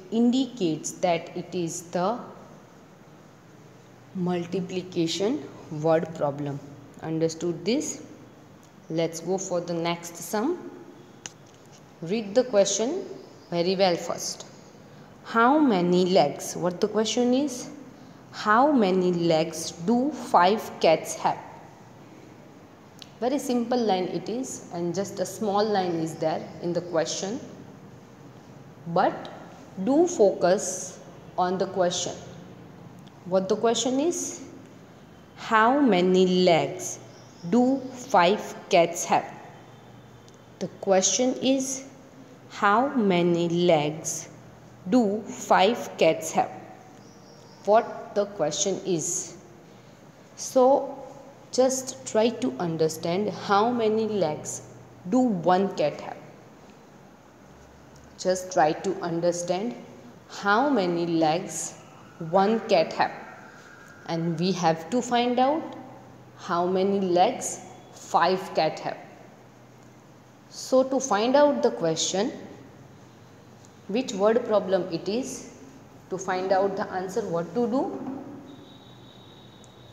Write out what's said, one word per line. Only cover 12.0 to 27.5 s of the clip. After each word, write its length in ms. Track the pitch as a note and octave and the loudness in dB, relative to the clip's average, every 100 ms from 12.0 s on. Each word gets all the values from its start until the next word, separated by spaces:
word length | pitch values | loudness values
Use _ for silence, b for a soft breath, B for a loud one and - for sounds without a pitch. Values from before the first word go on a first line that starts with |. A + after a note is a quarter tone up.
Read 320 | E3 A3 G3+ G#3 | -6 -6 -2 0
the 80 | |
question 600 | B3 G3+ G3 - A3+ F4+ - - - - - | 2 2 2 2 -2 -4 -8 -14 -18 -20 -6
very 240 | E3+ E3+ | -2 0
well 220 | F#3+ F#3+ E3+ | 2 2 2
first. 500 | - - - - - - - - - B B B | -2 -6 -8 -10 -14 -20 -20 -20 -20 B B B
How 340 | - A3+ A#3 D4+ | -4 2 4 6
many 480 | D4 G3 F3 F3+ F3+ | 4 4 4 4 4
legs? 480 | F#3 D3 C#3+ - | 4 4 0 -8
What 260 | E3 E3+ F3 | -4 -4 0
the 60 | G#3 | -2
question 480 | G#3+ G#3+ B3 A#3+ | 0 0 0 2
is? 360 | B3+ D4 - - - - B B B B | 2 0 -4 -12 -16 -18 B B B B
How 400 | - G#3+ A3 C#4 | -6 2 4 6
many 420 | C#4 G3 F#3 F3+ | 4 4 4 2
legs 600 | F3 E3+ D#3 D#3+ - - - | 2 2 2 0 -4 -10 -6
do 280 | E3+ A#3+ C4+ | 0 0 0
five 580 | D4+ - G3+ F3+ A3 - - | -4 2 4 6 4 -2 0
cats 360 | F3 D#3+ - - | 4 4 0 -4
have? 220 | F3 - - - - - - - - - - - - - - - - - - - | -4 -4 -8 -18 -20 -20 -20 -20 -20 -20 -20 -20 -20 -20 -20 -20 -20 -20 -20 -6
Very 180 | A#3 C#4 | -2 -2
simple 400 | C#4 B3 A#3 B3 | 0 -2 0 0
line 260 | A3 F#3 F#3 | 2 0 -2
it 200 | E3+ - | -4 -6
is, 400 | A3+ C4 - - | -6 -8 -10 -12
and 200 | F3 F3 | -6 -4
just 240 | E3+ G3 - | -4 -4 -4
a 40 | |
small 400 | C#4 - A3 G3 | -6 -4 -2 0
line 280 | G#3+ G3+ F3+ | 2 0 0
is 240 | E3 D#3+ D3+ | -2 -4 -2
there 300 | D#3+ F3+ - - | -2 -2 -8 -8
in 120 | F3 | -4
the 60 | E3+ | -4
question. 580 | E3+ D#3+ D#3+ - F#3 C4 - | -2 -2 -2 -4 -6 -8 -12